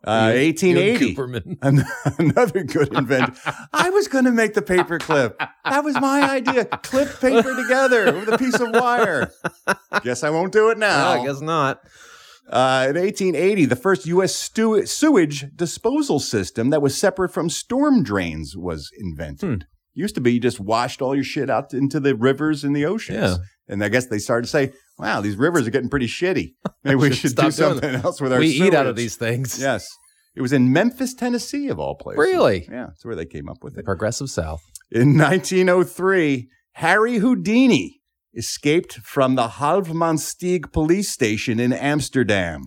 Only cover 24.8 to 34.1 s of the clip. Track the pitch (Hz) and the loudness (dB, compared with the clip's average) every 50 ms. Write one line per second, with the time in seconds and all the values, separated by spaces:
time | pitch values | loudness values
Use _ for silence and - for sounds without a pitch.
24.8 | _ _ _ - - - 214 127 98 104 101 95 135 165 175 170 120 110 107 135 | _ _ _ -8 -6 -4 -4 -2 -2 -4 -2 0 0 2 2 0 0 0 -2 -2
25.8 | 123 120 - 143 127 117 - - 175 180 185 139 87 78 _ _ _ - _ _ | -2 -2 -4 -2 -4 -4 -4 -4 -2 -2 -2 -2 -4 -6 _ _ _ -12 _ _
26.8 | _ 139 135 135 120 - 127 123 - - 123 - - 156 151 - 160 147 131 127 | _ 0 2 2 4 2 2 0 -2 -2 0 2 0 0 2 2 2 2 2 0
27.8 | 143 147 131 120 - 175 170 - 147 131 127 127 156 160 135 139 175 196 185 147 | -2 -4 -4 -2 -2 -4 -4 -2 -2 0 2 4 4 2 2 4 4 4 4 4
28.8 | 135 131 117 107 117 113 - - 120 113 120 123 135 120 - - 135 139 123 101 | 2 2 -2 -4 -6 -6 -6 -6 -4 -4 -2 -2 -4 -6 -6 -4 -2 -2 -2 -2
29.8 | - - - _ _ _ _ _ _ _ _ - 131 123 143 135 123 127 131 160 | -4 -12 -20 _ _ _ _ _ _ _ _ -6 -4 0 2 4 4 4 4 4
30.8 | 208 240 240 - 262 254 - - 240 247 240 240 233 - - 285 285 269 - 78 | 2 0 0 -2 -6 -6 -6 -6 -4 -4 -4 -4 -6 -6 -8 -6 -6 -6 -6 -6
31.8 | - 69 71 - - - - - - 370 370 359 247 139 104 90 82 - - 123 | -6 -8 -8 -8 -12 -8 0 0 2 2 4 4 4 2 2 0 -4 -10 -12 -12
32.8 | 120 85 85 _ _ 117 113 82 80 80 - 78 71 80 82 - - - - - | -12 -14 -16 _ _ -10 -8 -8 -10 -10 -10 -14 -12 -12 -14 -16 -16 -18 -16 -12
33.8 | 92 90 98 82 104 107 | -8 -8 -6 -4 -2 -4